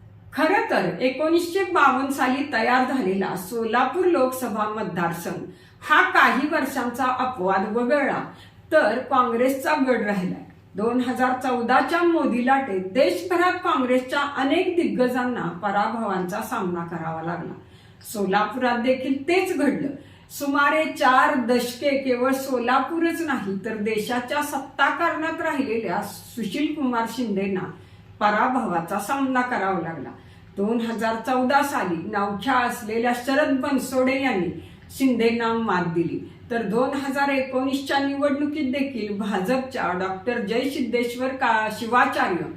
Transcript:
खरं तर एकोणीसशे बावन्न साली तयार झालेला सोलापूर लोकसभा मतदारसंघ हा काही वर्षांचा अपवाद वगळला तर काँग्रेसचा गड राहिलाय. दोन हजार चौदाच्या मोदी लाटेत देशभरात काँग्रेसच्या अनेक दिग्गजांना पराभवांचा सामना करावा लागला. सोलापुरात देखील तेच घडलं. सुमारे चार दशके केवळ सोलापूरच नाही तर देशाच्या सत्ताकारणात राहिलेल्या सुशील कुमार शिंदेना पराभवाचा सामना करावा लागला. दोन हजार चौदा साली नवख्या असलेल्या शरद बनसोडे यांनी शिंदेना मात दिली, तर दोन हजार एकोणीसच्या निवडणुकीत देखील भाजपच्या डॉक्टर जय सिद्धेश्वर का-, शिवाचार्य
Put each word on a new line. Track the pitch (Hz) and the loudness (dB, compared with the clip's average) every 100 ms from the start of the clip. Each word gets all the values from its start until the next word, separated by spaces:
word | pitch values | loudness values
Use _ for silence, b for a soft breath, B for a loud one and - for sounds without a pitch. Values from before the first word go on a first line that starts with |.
| - - - | -20 -20 -10
खरं | - 311 415 453 | 0 2 2 2
तर | 254 185 - | 0 0 0
एकोणीसशे | 262 262 311 339 - 392 | -2 0 2 2 2 -2
बावन्न | 370 330 277 254 277 | 0 4 4 4 0
साली | - 254 277 - | 0 0 0 -2
तयार | 226 233 254 254 | 0 2 2 2
झालेला | 262 185 196 185 185 | 0 0 0 -2 -4
सोलापूर | - 233 220 240 - 359 359 | -6 -4 0 2 2 2 2
लोकसभा | 285 254 254 240 214 214 | 4 2 0 -4 -2 -4
मतदारसंघ | 214 185 175 170 - 196 165 - B B B | -4 -6 -2 -2 -4 -6 -8 -10 B B B
हा | - 302 370 | 2 4 4
काही | 339 262 233 302 | 6 4 4 0
वर्षांचा | 320 262 262 247 240 254 254 | 0 -2 -2 -4 -2 0 0
अपवाद | - 180 185 196 208 226 | -2 -2 0 0 0 0
वगळला | 240 294 254 165 - B B B - | 2 2 2 -2 -6 B B B 2
तर | 311 208 233 | 4 4 0
काँग्रेसचा | - 262 233 233 269 277 302 285 254 | 0 2 2 4 2 2 0 0 2
गड | 220 | 2
राहिलाय. | 202 190 180 - - - - 185 | 0 0 -2 -4 -10 -20 -16 -4
दोन | 226 247 | 0 0
हजार | 247 240 254 254 | 0 0 0 0
चौदाच्या | 262 240 226 269 285 339 | -2 -2 4 4 4 2
मोदी | 349 330 247 240 247 | 4 4 2 2 4
लाटेत | 277 269 190 | 2 2 -2
देशभरात | 185 254 339 - - 349 359 | -2 2 2 2 -2 2 2
काँग्रेसच्या | 359 359 311 247 254 247 294 | 2 0 0 2 2 0 -2
अनेक | 285 254 277 330 370 - | -2 0 2 2 2 2
दिग्गजांना | 220 202 247 254 247 220 | 0 2 0 0 -2 -2
पराभवांचा | 165 170 202 202 220 226 214 185 180 208 | -4 -4 -2 0 0 -2 -2 -2 -4 -6
सामना | - 226 180 175 170 | -6 -4 -4 -4 -6
करावा | 170 160 160 | -6 -6 -6
लागला. | 165 170 - - - B B B - | -6 -6 -8 -12 -18 B B B -10
सोलापुरात | 208 185 196 208 254 247 233 | -4 0 2 0 0 0 0
देखील | 247 254 277 277 - | 2 0 0 -2 2
तेच | 359 370 294 | 2 2 0
घडलं. | - - - - B B B - | 0 0 -2 -8 B B B -8
सुमारे | 277 285 285 311 302 | -2 2 4 2 0
चार | - 262 - 302 269 | 2 4 6 4 2
दशके | 226 247 240 - 285 269 | 2 2 0 -2 0 0
केवळ | 269 240 254 | 0 0 2
सोलापूरच | 269 - 254 233 269 262 330 339 330 | 0 0 -2 2 2 2 0 0 0
नाही | 302 240 196 196 220 | -2 -4 -4 -6 -4
तर | 208 | -4
देशाच्या | 208 214 - 247 247 294 | -2 -2 -2 -2 -2 -2
सत्ताकारणात | 285 277 - - 285 311 339 311 320 320 | -2 -4 -6 0 0 2 -2 -2 -4 -4
राहिलेल्या | 320 285 214 226 185 196 | -2 -2 -2 -2 -2 -4
सुशील | 208 - - 240 220 285 311 | -6 -10 -14 -8 -6 -2 -2
कुमार | 302 254 240 226 | -2 -2 0 -2
शिंदेना | - 226 190 196 185 - - B B B - | -2 -2 -2 -2 -4 -6 -12 B B B -2
पराभवाचा | 208 208 240 254 214 175 170 202 | 0 2 2 0 0 -2 -2 -4
सामना | 247 277 269 254 | -4 -2 0 0
करावा | 247 220 190 180 | 0 0 -2 -2
लागला. | 160 160 - - B B B - | -4 -8 -12 -14 B B B -4
दोन | 208 240 | 0 0
हजार | 226 220 226 226 | -2 -2 -2 -2
चौदा | 269 254 254 285 | -2 0 2 2
साली | 285 247 185 165 | 2 -2 -2 -4
नवख्या | 208 208 202 202 262 | -4 -2 -2 -2 0
असलेल्या | 254 240 - 208 226 240 240 - | 2 0 -2 -4 -2 0 0 0
शरद | 277 294 269 | 2 2 2
बनसोडे | 285 269 - 262 254 269 | 0 -2 -2 0 2 2
यांनी | 269 196 165 - B B B - | 0 0 -2 -4 B B B 0
शिंदेना | 269 226 233 233 226 | 2 4 4 2 0
मात | 233 220 180 | 0 0 0
दिली, | 170 170 - - - B - | 0 0 0 -2 -8 B -6
तर | 233 | -4
दोन | 190 233 277 | 0 0 0
हजार | 277 269 277 277 | 0 -2 0 0
एकोणीसच्या | 269 254 254 269 277 - 277 | 0 0 0 0 -2 -2 0
निवडणुकीत | 277 277 285 277 294 311 254 | 0 0 0 2 -2 -2 -2
देखील | 277 269 220 208 202 | 0 -2 -4 -4 -4
भाजपच्या | 202 202 185 262 247 - 175 180 | -2 -2 0 0 -2 -4 -2 -2
डॉक्टर | 190 190 247 226 | -4 -4 -4 -2
जय | 196 226 269 | -2 -2 -2
सिद्धेश्वर | 294 226 240 240 247 262 | -2 -2 0 0 -2 -4
का-, | 269 247 220 214 202 | 0 2 2 0 -4
शिवाचार्य | 226 247 269 294 240 175 - | 0 2 4 2 0 -2 -4